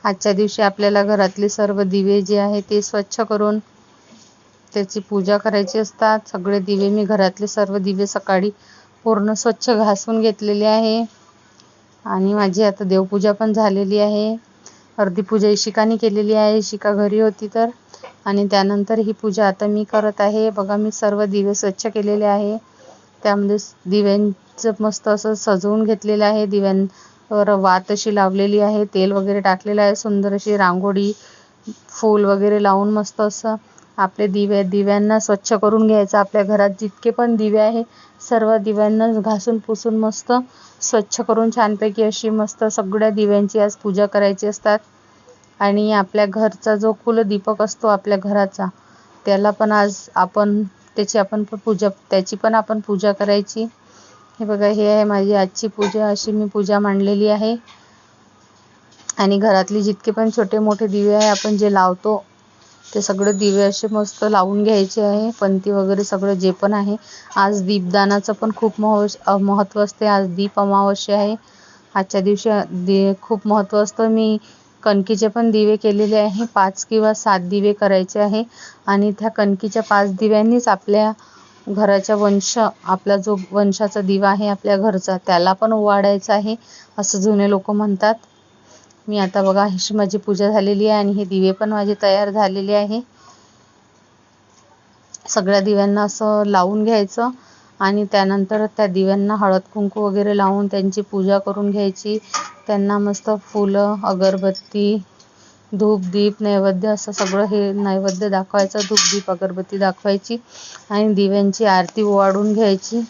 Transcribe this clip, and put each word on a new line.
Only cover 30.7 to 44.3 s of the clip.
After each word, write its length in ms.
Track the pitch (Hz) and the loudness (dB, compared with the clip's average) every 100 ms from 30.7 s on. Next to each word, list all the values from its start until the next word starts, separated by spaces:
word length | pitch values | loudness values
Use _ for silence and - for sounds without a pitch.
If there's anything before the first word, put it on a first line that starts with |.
| 180 202 196 202 208 - - _ _ - - _ | 2 0 0 -2 -4 -14 -20 _ _ -20 -20 _
फूल 360 | - 226 208 | -2 2 4
वगैरे 380 | 202 202 202 208 | 4 2 2 2
लावून 280 | 202 196 202 | 2 2 2
मस्त 300 | 214 202 - | -2 -4 -2
असं 340 | 214 202 220 220 _ - _ - | -4 -2 -6 -6 _ -20 _ -2
आपले 300 | 190 - 208 | -2 0 -2
दिवे, 360 | 196 202 202 | 0 0 0
दिव्यांना 560 | 190 202 202 202 208 220 | 0 0 2 2 2 0
स्वच्छ 340 | 220 202 - | 0 -2 0
करून 340 | 214 208 220 220 | 0 2 4 4
घ्यायचं. 320 | 214 196 208 | 4 2 0
आपल्या 240 | 202 208 | 2 0
घरात 280 | 196 208 202 | 0 2 2
जितके 400 | 196 214 - 233 | 0 -10 -4 -4
पण 260 | 233 240 226 | 0 0 0
दिवे 220 | 214 214 | 2 2
आहे, 240 | 214 226 233 - - _ - | 2 0 -6 -14 -20 _ -2
सर्व 280 | 233 220 220 | 0 2 2
दिव्यांना 500 | 202 208 214 220 226 | 0 0 2 2 2
घासून 500 | 220 208 214 214 226 | 0 -2 -2 -2 -4
पुसून 380 | - 214 226 220 | -4 -4 -2 0
मस्त 360 | 220 214 - 247 247 - - _ | -2 -4 -2 -2 -2 -18 -20 _
स्वच्छ 400 | - 226 202 - | -2 -2 -2 -6
करून 300 | 226 220 226 240 | -2 0 0 0
छानपैकी 460 | 208 208 220 202 | 0 0 -2 0
अशी 280 | 214 214 220 | -2 -2 -4
मस्त 340 | 214 214 - | -2 -4 -2
सगळ्या 460 | 220 214 190 214 220 | -4 -2 -4 0 0
दिव्यांची 480 | 208 208 202 202 220 | 2 2 2 2 0
आज 180 | 208 196 | 0 -2
पूजा 300 | 208 190 208 | -4 0 0
करायची 400 | 208 202 | 2 0